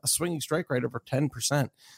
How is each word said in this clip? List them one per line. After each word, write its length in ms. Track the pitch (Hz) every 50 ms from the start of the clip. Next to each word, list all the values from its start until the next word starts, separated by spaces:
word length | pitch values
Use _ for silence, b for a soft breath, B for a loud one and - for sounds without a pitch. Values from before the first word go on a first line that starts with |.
| -
a 40 |
swinging 340 | 135 - - 160 175 170 151
strike 280 | - - 151 165 175 -
rate 140 | 135 127 123
over 160 | 123 123 117 -
ten 240 | - - 131 151
percent. 440 | 139 - 120 113 - 139 147 131 - B B B B B